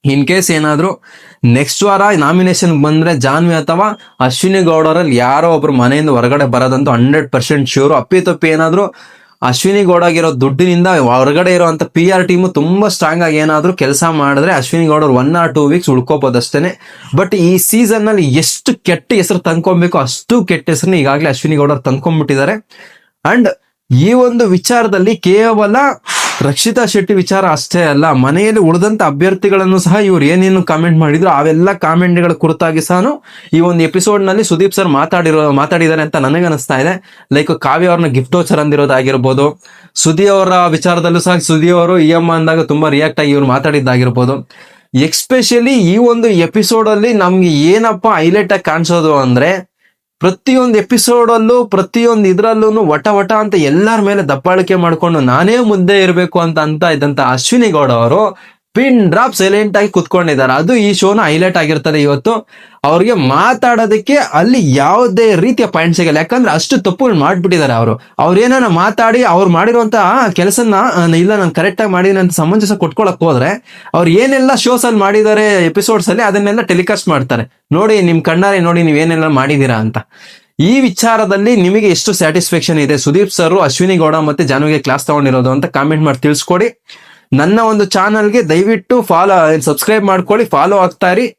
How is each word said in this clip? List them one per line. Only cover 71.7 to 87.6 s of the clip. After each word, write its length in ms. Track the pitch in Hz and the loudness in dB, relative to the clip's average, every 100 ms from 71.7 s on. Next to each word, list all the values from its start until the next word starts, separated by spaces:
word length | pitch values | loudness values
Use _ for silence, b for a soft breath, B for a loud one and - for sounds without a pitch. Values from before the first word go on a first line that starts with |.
| 185 | -2
ಆಗಿ 100 | 220 | -2
ಮಾಡಿದೀನಿ 280 | 185 185 196 | 0 0 0
ಅಂತ 120 | 185 | 0
ಸಮಂಜಸ 400 | 170 160 214 202 | 0 0 0 0
ಕೊಟ್ಕೊಳಕ್ 480 | 208 165 - 202 180 165 | -2 -4 -2 -2 0 0
ಹೋದ್ರೆ 240 | 131 143 208 B B B | 0 -2 -4 B B B
ಅವ್ರು 160 | 165 170 | -2 2
ಏನೆಲ್ಲ 460 | 180 262 269 262 262 | 2 2 2 0 0
ಶೋಸ್ 300 | 240 247 247 | 0 0 0
ಅಲ್ಲಿ 140 | 214 | 0
ಮಾಡಿದ್ದಾರೆ 640 | 196 208 214 214 214 196 170 | 2 2 2 2 2 2 0
ಎಪಿಸೋಡ್ಸ್ 440 | 190 196 214 170 | 0 0 -2 0
ಅಲ್ಲಿ 140 | 190 214 | -2 0
ಅದನ್ನೆಲ್ಲ 320 | 196 202 220 | 0 -2 -2
ಟೆಲಿಕಾಸ್ಟ್ 460 | 185 175 180 202 - | -2 -4 -4 -4 -2
ಮಾಡ್ತಾರೆ. 320 | 147 127 117 107 b _ | -2 -2 -4 -6 b _
ನೋಡಿ 300 | 156 214 214 | -2 2 2
ನಿಮ್ 200 | 175 165 | 2 0
ಕಣ್ಣಾರೆ 380 | 160 170 196 196 | 0 0 0 0
ನೋಡಿ 240 | 170 175 | 0 0
ನೀವ್ 140 | 165 147 | 0 0
ಏನೆಲ್ಲ 300 | 165 160 160 | 0 0 0
ಮಾಡಿದೀರಾ 480 | 135 135 147 135 113 | 0 0 0 0 -2
ಅಂತ. 220 | 110 107 - B B B B - | -4 -6 -12 B B B B -2
ಈ 140 | 165 269 254 | 0 2 0
ವಿಚಾರದಲ್ಲಿ 680 | 180 226 226 208 196 208 233 180 | 0 0 0 0 0 2 2 2
ನಿಮಗೆ 200 | 190 208 | 2 0
ಎಷ್ಟು 240 | 170 - | 0 -2
ಸ್ಯಾಟಿಸ್ಫ್ಯಾಕ್ಷನ್ 640 | 190 160 165 - 165 - 160 | -2 0 -2 -2 -4 -2 -2
ಇದೆ 180 | 143 147 | 0 0
ಸುದೀಪ್ 400 | - 165 208 - | 0 0 0 -2
ಸರ್ 200 | 165 190 151 | 0 0 0
ಅಶ್ವಿನಿ 300 | - 180 185 | 0 0 2
ಗೌಡ 180 | 156 156 | 0 0
ಮತ್ತೆ 280 | 151 143 | -2 -2
ಜಾನ್ವಿಗೆ 360 | 147 135 151 151 | -2 0 0 -2
ಕ್ಲಾಸ್ 280 | 139 135 - | -2 -4 -2
ತಗೊಂಡಿರೋದು 420 | 117 202 131 127 | 0 0 0 0
ಅಂತ 160 | 131 170 | -2 -4
ಕಾಮೆಂಟ್ 400 | 139 143 156 151 | -4 -2 0 -2
ಮಾಡಿ 120 | 127 | 0
ತಿಳಿಸ್ಕೊಡಿ. 520 | 147 147 - 180 233 - B B B B B | -2 -2 -2 -2 -2 -4 B B B B B
ನನ್ನ 260 | 131 156 | -2 2
ಒಂದು 260 | 214 | 0